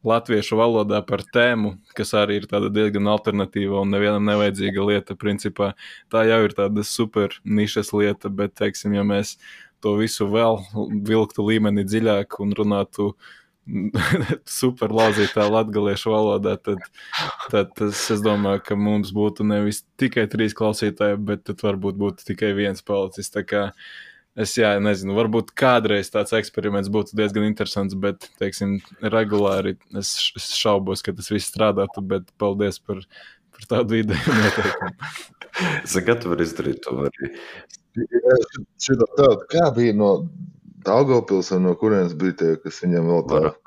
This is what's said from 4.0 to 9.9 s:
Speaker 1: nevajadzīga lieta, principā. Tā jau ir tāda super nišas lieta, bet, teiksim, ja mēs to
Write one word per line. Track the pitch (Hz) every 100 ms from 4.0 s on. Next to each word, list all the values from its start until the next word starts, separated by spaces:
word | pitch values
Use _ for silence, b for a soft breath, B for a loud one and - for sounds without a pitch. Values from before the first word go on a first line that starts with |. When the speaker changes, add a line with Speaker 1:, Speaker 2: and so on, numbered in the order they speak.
| 104 104
Speaker 1:
nevajadzīga | 104 104 104 95 101 98 101
lieta, | 104 - 98
principā. | 104 98 104 - 101 - B B _
Tā | 113
jau | 110 113 104
ir | -
tāda | 101 104 104
super | - 110 107 101 -
nišas | - 104 107 - 101
lieta, | 104 104 101 101
bet, | 98 101 -
teiksim, | 101 - 104 101
ja |
mēs | 101 101 101 - B B B _
to | 107